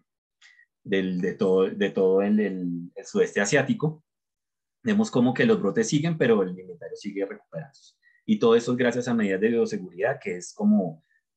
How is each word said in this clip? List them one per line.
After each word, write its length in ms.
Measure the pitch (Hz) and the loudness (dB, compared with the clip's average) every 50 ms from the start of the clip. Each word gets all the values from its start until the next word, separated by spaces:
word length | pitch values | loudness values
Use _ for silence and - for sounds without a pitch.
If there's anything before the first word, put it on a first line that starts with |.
| _ _ _ _ _ _ _ _ _ - _ _ _ _ _ _ _ | _ _ _ _ _ _ _ _ _ -20 _ _ _ _ _ _ _
del, 380 | - 98 95 92 92 92 90 | -4 -2 0 0 0 -2 -2
de 120 | 92 90 85 | -2 -4 -2
todo, 360 | - 107 95 92 95 95 95 | -2 0 2 4 4 2 2
de 200 | - - 101 95 | 0 -2 -2 -2
todo 320 | - - 95 92 95 95 | 0 2 2 4 4 4
el, 180 | 101 104 107 214 | 4 2 2 2
el, 520 | 214 98 95 92 90 87 87 85 85 90 - | 2 0 -2 -4 -6 -6 -6 -8 -10 -12 -16
el 100 | - - | -18 -14
sudeste 360 | - - 104 90 - - 104 | -4 0 0 0 0 0 -2
asiático. 640 | 101 104 143 139 127 123 117 - 147 156 156 - _ _ _ _ _ _ _ _ _ _ _ _ _ _ _ _ - | 0 2 2 2 2 0 -2 -2 -2 -4 -4 -6 _ _ _ _ _ _ _ _ _ _ _ _ _ _ _ _ -4
Vemos 280 | 110 101 104 110 107 | 0 0 2 0 0
como 220 | - 131 120 127 127 | 2 2 2 2 2
que 120 | - 131 | 2 2
los 160 | 113 110 92 | 4 4 2
brotes 280 | 95 98 95 113 113 - | 2 0 0 0 0 2
siguen, 280 | - 147 151 170 165 156 | 0 0 0 -2 -2 0
pero 240 | 147 117 113 104 | 2 2 4 2
el 160 | 95 90 90 - | 2 0 -4 -8
inventario 380 | - 90 87 - - - - | -12 -16 -16 -16 -14 -14 -14
sigue 300 | - - 101 98 98 98 | -12 -12 -10 -6 -6 -6
recuperándose. 680 | 98 107 - - _ - - - - - _ _ - _ _ _ _ _ _ _ | -6 -6 -12 -18 _ -14 -14 -14 -14 -18 _ _ -20 _ _ _ _ _ _ _
Y 140 | - 110 104 | -2 0 2
todo 160 | 120 117 113 | 4 4 4
eso 160 | 120 117 123 | 4 2 0
es 60 | 123 120 | 0 0
gracias 300 | 123 120 117 123 120 123 | 0 0 0 0 -2 -2
a 60 | 120 | 0
medidas 280 | 113 107 98 95 92 | 0 0 0 0 0
de 80 | 104 117 | 2 2
bioseguridad, 720 | 117 117 113 110 110 98 90 90 85 87 101 123 135 135 | 2 2 0 0 -2 -6 -8 -10 -6 -4 -4 -4 -4 -4
que 180 | - 101 87 90 | -6 -8 -8 -8
es 160 | 90 - - | -10 -14 -8
como, 480 | - 208 208 214 208 90 - - - _ _ _ _ _ _ _ | -2 2 2 4 4 2 -2 -6 -10 _ _ _ _ _ _ _